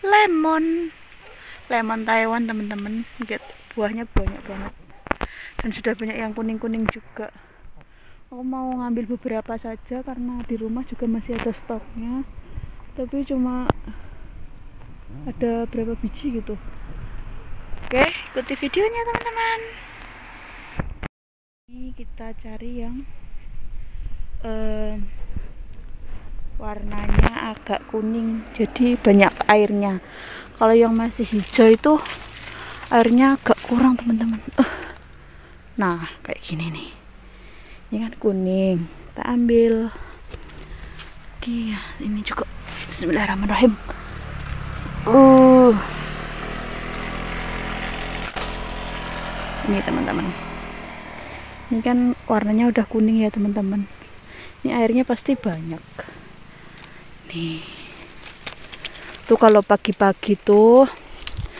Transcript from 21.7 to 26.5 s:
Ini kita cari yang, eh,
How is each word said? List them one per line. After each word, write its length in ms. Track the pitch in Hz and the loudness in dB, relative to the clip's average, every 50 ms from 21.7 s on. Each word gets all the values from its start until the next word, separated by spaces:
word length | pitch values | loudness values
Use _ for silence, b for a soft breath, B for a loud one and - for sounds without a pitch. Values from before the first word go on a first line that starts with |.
Ini 240 | 247 254 254 254 247 | -14 -12 -12 -10 -10
kita 400 | 254 233 - - - 226 214 220 | -12 -12 -12 -12 -12 -12 -12 -12
cari 480 | - - 220 214 220 233 240 247 240 226 | -12 -12 -12 -12 -10 -10 -10 -8 -6 -6
yang, 240 | 233 247 269 269 - - - - - - - - - - - - - - b b b b b b b b b b - - - - | -6 -6 -8 -10 -10 -12 -12 -10 -10 -10 -10 -10 -8 -8 -6 -6 -4 -4 b b b b b b b b b b -4 -4 -6 -4
eh, 560 | 226 220 220 220 214 214 214 214 214 214 208 208 - - - - - - - - - - - - - - - - - - - b b b b b b b - - - | -4 -2 0 0 0 0 0 0 -2 0 -2 -2 -2 -2 -4 -4 -2 -2 -4 -4 -6 -10 -10 -12 -10 -10 -12 -10 -10 -10 -10 b b b b b b b -4 -4 -4